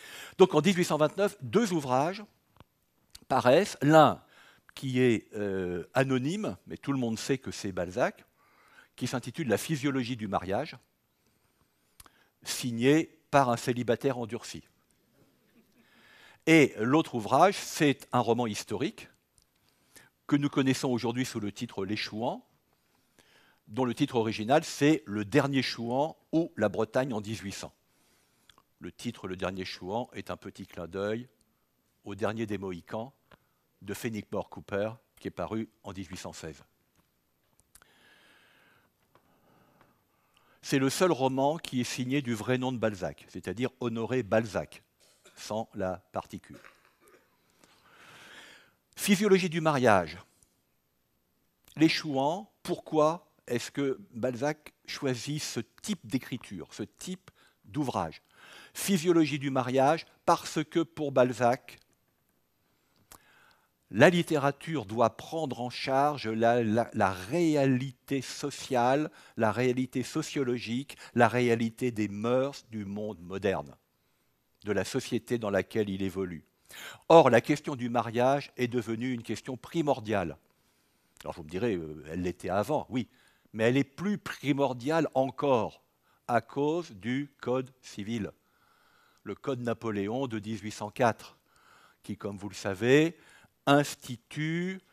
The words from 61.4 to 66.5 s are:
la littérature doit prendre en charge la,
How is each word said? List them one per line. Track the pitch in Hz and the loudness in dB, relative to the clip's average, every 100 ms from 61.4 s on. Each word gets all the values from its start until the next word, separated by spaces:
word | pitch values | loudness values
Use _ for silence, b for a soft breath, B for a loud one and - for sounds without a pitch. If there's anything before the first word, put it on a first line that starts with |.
| 120 131 - - _ _ _ _ _ _ _ _ _ _ _ _ _ b b b b b b _ _ | 2 2 -4 -20 _ _ _ _ _ _ _ _ _ _ _ _ _ b b b b b b _ _
la | 98 156 | 6 8
littérature | 175 160 151 139 - - 156 98 | 8 2 2 0 -2 -6 -6 -4
doit | 113 113 - | 2 2 2
prendre | - 160 151 120 | -6 -6 -4 -6
en | 123 | -8
charge | - - 135 147 139 110 | -8 -2 2 2 0 -4
la, | 110 117 | 2 4